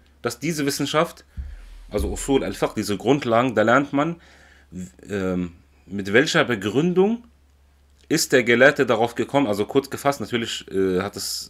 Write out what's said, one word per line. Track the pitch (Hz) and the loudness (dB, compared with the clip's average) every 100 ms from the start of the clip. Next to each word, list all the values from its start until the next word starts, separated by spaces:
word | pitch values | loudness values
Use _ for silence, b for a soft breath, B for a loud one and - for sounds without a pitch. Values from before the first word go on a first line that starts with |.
| b b | b b
dass | 120 - | -8 -6
diese | 151 156 143 | -6 -2 -4
Wissenschaft, | 139 139 151 165 - _ B B B B B B | -2 -2 0 -2 -6 _ B B B B B B
also | 104 87 | -4 -4
Usul | - - 135 | -4 0 0
al-Fiqh, | 92 101 151 110 | 0 -2 -4 -2
diese | 101 101 | -4 -2
Grundlagen, | 110 143 120 113 131 107 | 2 2 2 2 2 2
da | |
lernt | 107 131 143 | 4 4 2
man, | 139 156 170 b b b b b 90 90 - - | -2 -2 -6 b b b b b -14 -14 -16 -8
ähm, | 101 92 90 87 85 _ _ - | -4 -2 -2 -4 -10 _ _ -10
mit | 98 98 | -8 2
welcher | 110 160 170 | 2 4 2
Begründung | 120 113 101 117 175 175 202 233 - _ _ _ _ _ _ _ _ | 0 -2 0 0 2 2 2 0 -8 _ _ _ _ _ _ _ _
ist | - - | -2 2
der | 131 | 2
Gelehrte | 113 117 135 147 123 | 4 6 6 6 0
darauf | 110 117 - | 2 0 -2
gekommen, | 113 139 117 | -2 0 0
also | 101 104 | -2 0
kurz | 135 - | 0 -2
gefasst, | 117 143 139 | -4 -4 -4
natürlich, | 101 120 113 - - | -4 -4 -4 -8 -6
äh, | 95 95 92 | -2 0 0
hat | 98 - | -2 -6
es | - - | -8 -10